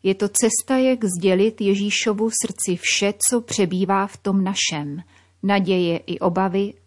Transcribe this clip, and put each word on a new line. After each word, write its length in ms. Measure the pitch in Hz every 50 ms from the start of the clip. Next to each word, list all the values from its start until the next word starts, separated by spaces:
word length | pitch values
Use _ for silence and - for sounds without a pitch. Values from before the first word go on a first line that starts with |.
| -
Je 120 | 190 190
to 120 | 190 208 202
cesta, 480 | - - 254 226 220 - - - 269
jak 220 | 262 254 262 254 247 220
sdělit 560 | 196 180 175 175 196 190 190 196 226 220 -
Ježíšovu 680 | 208 196 196 196 202 208 208 - - 233 208 196 220 226 220 -
srdci 340 | - 226 - - - - 180 175
vše, 320 | - - - - 202 202 208 - - -
co 120 | 247 240
přebývá 680 | 233 - - - 202 170 190 180 196 180 196 196 196
v 100 | 196 -
tom 260 | - _ 202 190 196 185
našem, 580 | 190 196 - - - 170 151 147 147 143 165 175 _ _ _ _ _ _ _ -
naděje 540 | 196 202 196 190 165 190 180 180 170 170
i 220 | 165 - - 175 -
obavy, 540 | - 180 170 185 190 190 175 196 202 202 - _ _